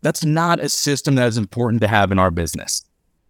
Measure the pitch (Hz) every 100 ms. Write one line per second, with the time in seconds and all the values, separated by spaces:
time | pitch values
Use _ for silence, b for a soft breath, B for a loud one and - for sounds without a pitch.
0 | 147 - 156 156 170 170 147 - - 143
1 | - 131 123 113 101 120 120 113 104 107
2 | 98 98 92 85 82 - - - - _
3 | _ _